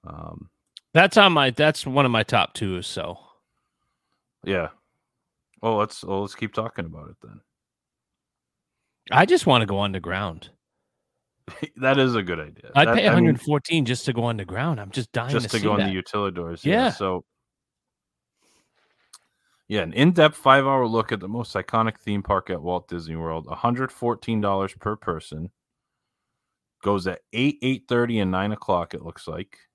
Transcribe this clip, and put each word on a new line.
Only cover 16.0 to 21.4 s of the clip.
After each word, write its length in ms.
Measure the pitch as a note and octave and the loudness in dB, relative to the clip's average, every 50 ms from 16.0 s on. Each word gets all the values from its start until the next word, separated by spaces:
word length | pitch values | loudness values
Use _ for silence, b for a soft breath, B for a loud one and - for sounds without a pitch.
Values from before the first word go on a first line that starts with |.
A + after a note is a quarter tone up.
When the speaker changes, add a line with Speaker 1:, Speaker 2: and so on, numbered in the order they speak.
| F2+ | -6
Speaker 1:
utilidors, 600 | - - G#2+ G2+ G2 F2+ F2 F2 E2+ E2+ E2 - | -6 -4 -4 -2 -2 -4 -6 -8 -8 -10 -4 -2
yeah, 200 | D3 F3+ A3+ C4 | 0 2 2 2
Speaker 2:
Yeah. 60 | A#3 | 0
Speaker 1:
so 340 | - - G2+ F#2+ F#2 F2+ - _ _ _ _ _ _ _ _ _ _ _ _ _ _ _ _ _ _ _ _ _ _ _ _ _ _ _ _ _ _ _ _ _ _ _ _ _ - - _ _ _ _ _ _ _ _ _ _ | 0 -2 -4 -2 -2 -4 -8 _ _ _ _ _ _ _ _ _ _ _ _ _ _ _ _ _ _ _ _ _ _ _ _ _ _ _ _ _ _ _ _ _ _ _ _ _ -20 -20 _ _ _ _ _ _ _ _ _ _
yeah, 120 | G#2+ G#2 F#2+ | -4 -2 -2
an 100 | E2+ - | -2 2
in-depth 440 | - C#3 E3+ F3+ E3+ D#3+ D3+ - | 4 4 4 6 6 6 4 4
five-hour 500 | - - C#3 C3 C#3 C3+ C3+ C3+ C3+ B2+ | 2 4 6 6 6 6 4 2 2 2
look 240 | A#2 A2 A#2 G#2+ - A#2 | 2 0 0 0 0 -4
at 60 | G2+ | -6
the 80 | F2+ F#2+ | -6 -8
most 260 | G#2+ A#2 | -8 -8